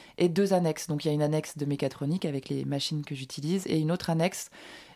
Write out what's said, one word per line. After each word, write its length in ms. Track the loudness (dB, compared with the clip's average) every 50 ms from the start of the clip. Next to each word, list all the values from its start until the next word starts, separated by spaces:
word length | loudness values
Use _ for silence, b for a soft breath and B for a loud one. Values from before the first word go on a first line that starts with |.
| B B B
et 100 | 2 2
deux 240 | 4 4 4 4 4
annexes. 360 | 4 4 4 2 0 0 -2
Donc 180 | -2 -2 0 2
il 20 |
y 40 | 2
a 20 | 2
une 80 | 4
annexe 360 | 4 2 2 0 0 -4 -6
de 80 | -4 -2
mécatronique 600 | -2 0 0 0 -2 -2 -2 -2 -2 0 0 0
avec 240 | -2 -2 -4 -4 -4
les 160 | -4 -2 -2
machines 400 | -2 -2 -2 -2 -2 -2 -4 -4
que 100 | -6 -8
j'utilise, 500 | -8 -8 -10 -8 -4 -2 0 0 0 0
et 120 | 0 2 2
une 140 | 2 2 0
autre 160 | 0 0 0
annexe, 400 | 2 2 2 2 0 -4 -10 -12 B B B B B B B B B